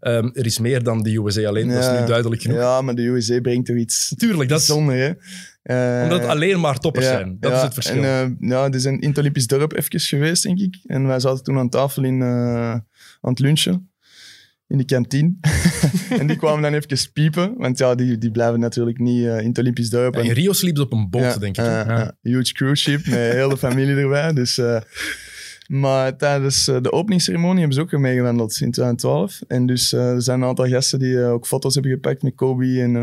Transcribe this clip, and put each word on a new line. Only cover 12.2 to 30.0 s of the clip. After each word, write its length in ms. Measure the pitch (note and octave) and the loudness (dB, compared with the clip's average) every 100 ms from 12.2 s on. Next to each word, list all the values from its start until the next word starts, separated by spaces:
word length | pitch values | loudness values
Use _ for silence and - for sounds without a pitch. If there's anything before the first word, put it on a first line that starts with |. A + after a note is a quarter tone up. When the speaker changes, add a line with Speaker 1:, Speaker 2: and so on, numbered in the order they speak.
Speaker 2:
eh, 480 | B2 B2 A#2+ A#2+ A#2 | 0 0 0 -2 -2
aan 120 | A#2 - _ - - | -4 -8 _ -20 -8
het 180 | - B2+ | -4 0
lunchen. 520 | C3+ D3+ F#3 F3+ F#3 _ _ - - - - _ _ | 2 2 0 -2 -4 _ _ -20 -20 -20 -20 _ _
In 100 | C#3+ | -2
de 60 | |
kantine. 500 | B2+ B2+ A#2+ C3+ D#3+ F#3 | 0 0 0 0 0 0
<laughs> 800 | D3+ - F3 - D3+ F#3 - B3 | 0 2 0 2 0 0 -2 -2
En 60 | D3 | 0
die 100 | A3+ | 0
kwamen 260 | D#3 D3+ | 0 2
dan 120 | D3+ | 0
even 380 | D3 D3+ C3 - | -2 -2 -4 -4
piepen. 420 | - D#3 D#3 F3+ B3 | 0 0 2 -2 -2
Want 220 | B2+ B2 | -4 2
ja, 160 | C3 | 2
die, 240 | B2 B2+ A2+ | 2 2 0
die 120 | A#2 | -2
blijven 300 | A2 A#2 A#2 | 0 2 2
natuurlijk 380 | A#2 A#2+ A#2 A#2+ | 0 0 -2 0
niet, 260 | B2 B2 A#2+ | 0 2 0
eh, 120 | A2+ | 0
in 80 | A2+ | 0
het 100 | B2 | 0
Olympisch 320 | B2 A#2+ A#2 | 0 0 -2
dorp. 240 | A#2+ B2+ | 0 0
Speaker 1:
Ja, 60 | A#2+ | 0
in 80 | A#2 | 0
Speaker 2:
En 60 | |
Speaker 1:
Rio 180 | A#2+ F#3 | 2 2
sliepen 280 | F3+ F3+ D3 | 2 0 0
ze 60 | C3+ | 0
op 60 | |
een 180 | A2+ G2+ | 0 -2
boot, 120 | A#2+ | 0
Speaker 2:
ja, 140 | B2 A#2 | 0 0
Speaker 1:
denk 180 | G2+ F#2 | -4 -2
ik, 60 | |
Speaker 2:
ja, 60 | A#2 | 0
Speaker 1:
hè? 220 | A2+ A2 | 0 0
Ja. 60 | A#2 | 0
Speaker 2:
ja. 180 | A2 - | -2 -6
Huge 300 | A2+ B2+ A#2+ | -2 0 -2
cruise 300 | - C3+ C#3+ | -2 0 0
ship 240 | - D3 D#3 | 0 0 0
met 80 | A#2+ A#2 | 0 2
heel 160 | B2 C3+ | 2 2
de 80 | C3+ | 0
familie 400 | C3 B2+ C3+ C#3 | 0 2 2 2
erbij. 360 | C#3 C#3+ D#3+ | 2 0 0
Dus, 260 | D3 B2 - | 0 0 0
eh, 220 | A#2+ A2+ A2 - - - - - - - - | 0 0 -4 -10 -8 -8 -14 -20 -20 -20 -6
maar 480 | C#3 C#3 C3+ C3 C3+ | 0 2 2 0 0
tijdens, 520 | D3 C#3+ C#3 C3+ - | 0 2 0 0 0
eh, 80 | B2+ | 0
de 120 | B2+ | 0
openingsceremonie 640 | D3 G3+ F#3 - F3 F3 F#3 | 0 2 0 0 0 2 2
hebben 160 | D#3 C3+ | 2 0
ze 40 | |
ook 100 | E3 D3+ | 0 0
meegewandeld 500 | C3 B2+ B2 A#2+ A2+ - | 2 2 2 0 -2 -2
in 100 | C3 | -4
tweeduizend 280 | B2+ B2 A#2+ | 0 -2 0
twaalf. 420 | B2+ C#3+ G3 - - | 0 0 -2 -6 -6
En 180 | B2+ B2+ | -2 0
dus, 260 | B2+ - | 0 0
eh, 180 | B2 | 0